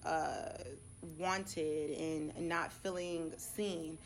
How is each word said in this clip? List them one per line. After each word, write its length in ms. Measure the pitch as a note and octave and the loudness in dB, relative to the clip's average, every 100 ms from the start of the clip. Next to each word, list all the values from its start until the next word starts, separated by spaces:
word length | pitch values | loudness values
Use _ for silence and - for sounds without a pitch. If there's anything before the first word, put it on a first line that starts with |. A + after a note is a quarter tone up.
uh, 440 | D#3+ D#3+ D#3 - - - - - - - E3+ D#3 | 2 4 4 0 -2 -6 -8 -10 -12 -12 -10 -2
wanted 800 | F#3 F#3+ G3 - D#3 D#3 D3 - | 2 2 2 0 2 4 2 0
and 520 | D#3+ D#3 D3+ - E3+ | 2 2 0 0 2
not 240 | E3+ - | 2 0
feeling 600 | - F#3+ F3+ F3+ E3+ D#3+ - | -2 -2 0 0 0 -2 -4
seen, 600 | - - G#3 E3+ D#3+ D#3+ | -6 0 2 2 -2 -6